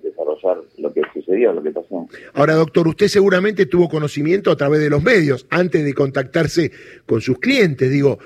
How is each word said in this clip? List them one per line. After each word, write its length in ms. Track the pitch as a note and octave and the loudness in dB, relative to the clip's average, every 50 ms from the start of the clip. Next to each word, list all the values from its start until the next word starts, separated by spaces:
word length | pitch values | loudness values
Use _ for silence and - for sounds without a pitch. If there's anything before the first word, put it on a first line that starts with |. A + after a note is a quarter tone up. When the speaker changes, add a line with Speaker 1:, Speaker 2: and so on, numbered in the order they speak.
Speaker 1:
desarrollar 600 | - D#2 D2+ - D#2+ D2+ D2+ - - F#2 F2+ F2 - - _ - | -12 -12 -10 -8 -6 -6 -6 -4 -2 -4 -4 -4 -6 -14 _ -10
lo 120 | D#2 E2 | -10 -6
que 120 | - D#2 D2+ - - | -4 -4 -4 -4 -6
sucedió, 400 | D#2+ - E2+ F#2 G#2+ B2 G#2+ F2 | -10 -6 -4 -2 0 2 0 0
lo 80 | D#2+ | -2
que 80 | D2+ D2+ | -4 -6
pasó. 380 | D2+ E2+ E2 - G2 E2+ E2+ - - - - - - | -8 -8 -10 -10 -10 -12 -12 -12 -16 -20 -20 -8 -2
Speaker 2:
Ahora, 220 | C#3 C#3+ D3+ D#3 | 0 2 2 2
doctor, 320 | D#3+ E3 D#3 - F3 E3+ D#3+ | 2 0 0 0 0 0 0
usted 220 | D3+ - G3+ G3 | 0 0 0 2
seguramente 580 | - G3+ G3 G3+ F#3 F3+ F#3 G#3+ G#3+ F#3+ G3 - | 4 4 4 4 4 2 2 0 0 0 0 2
tuvo 200 | - F3 F3 D#3+ | 2 2 2 2
conocimiento 600 | D#3 D#3+ D3+ C#3 - D3 D3 D#3 F3+ G3 G3 G3+ | 0 -4 -4 -4 -4 -4 -2 -2 -2 0 2 0
a 60 | D#3+ | 0
través 240 | C3+ C#3+ C#3 D3+ D3+ | 2 2 0 2 2
de 100 | D3+ D3 | 2 2
los 140 | D3 D3 D3+ | 0 0 2
medios, 420 | B3 B3 G3 D#3 C#3+ C3 - - - | 4 4 4 4 2 0 -2 -4 -4
antes 340 | - E3+ F#3 F3+ - E3 D3 | -2 -2 0 0 0 0 0
de 80 | C#3+ C3 | 0 0
contactarse 800 | - C#3+ C#3 C3 C#3 C3+ - - - D#3 - - F3+ D#3+ B2+ - - - - - - _ | 0 -2 -2 -2 -4 -4 -2 -2 -2 -2 0 0 0 -2 -2 -4 -10 -20 -20 -20 -16 _
con 160 | - - A2+ | -2 -2 -2
sus 160 | - - B2+ - | 0 -2 -4 -2
clientes. 540 | - B3 C#4 C4+ G#3 E3+ C#3 - C3 C3 | -2 0 2 2 2 2 0 0 0 0
Digo, 260 | C3+ C#3+ C#3 C#3 A2 - - | 0 2 2 0 0 -2 -6